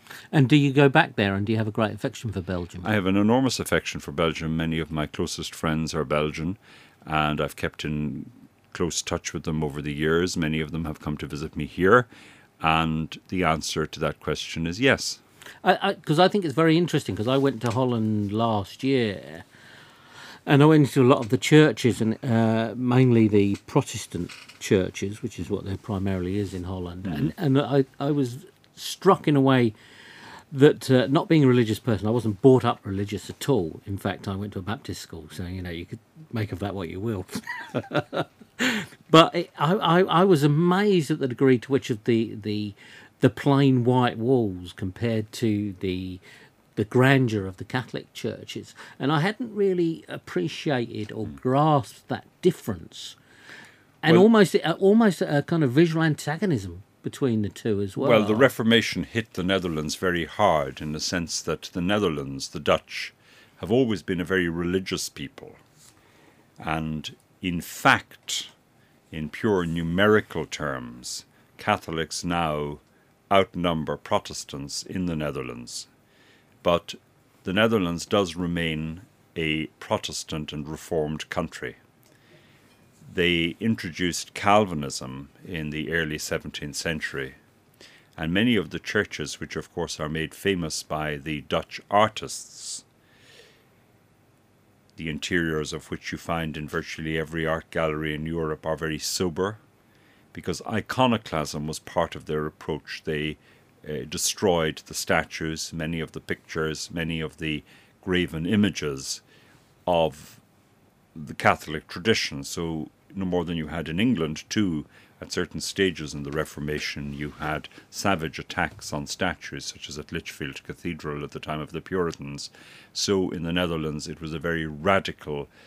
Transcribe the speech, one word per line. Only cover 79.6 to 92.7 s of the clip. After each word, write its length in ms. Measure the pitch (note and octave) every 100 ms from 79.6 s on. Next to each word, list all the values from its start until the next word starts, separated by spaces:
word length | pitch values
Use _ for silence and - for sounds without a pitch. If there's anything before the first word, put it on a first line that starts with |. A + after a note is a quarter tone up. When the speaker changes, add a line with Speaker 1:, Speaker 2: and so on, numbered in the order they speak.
| D2+ -
Speaker 2:
Protestant 720 | - G#2+ - D2+ - E2 D2+
and 160 | D2+ D2
Reformed 600 | D#2 - E2+ D2+ D2+ -
country. 460 | - E2+ - B1+ - _ _ _ _ _ - _ _ _ _ _ _ -
They 420 | F#2 F2 E2+ E2+ D#2
introduced 760 | A2+ A2+ F#2 D2+ F2+ - -
Calvinism 960 | - G2+ G#2 G#2 E2 C#2 - C2 C2+ C#2 _ -
in 240 | F2 D2+
the 200 | D2+ D2+
early 260 | E2 D#2 D2+
seventeenth 580 | - D#2+ D#2 - D2+ C#2
century, 600 | - D#2+ - C#2 C2+ - _ _ _ _ - - _ -
and 140 | D#2+
many 200 | F#2 A#2+
of 140 | A2 D#2+
the 100 | E2+
churches, 640 | - G#2+ G2 - D2 -
which 160 | D#2 D#2+
of 160 | -
course 260 | - E2 -
are 120 | D2+
made 240 | D#2+ D#2+
famous 480 | - G2 F#2+ D#2+ -
by 340 | - D#2 D2+ D2
the 240 | C#2+ D2+
Dutch 380 | - E2+ D#2+ - -
artists, 920 | G2+ G#2+ - - - - - -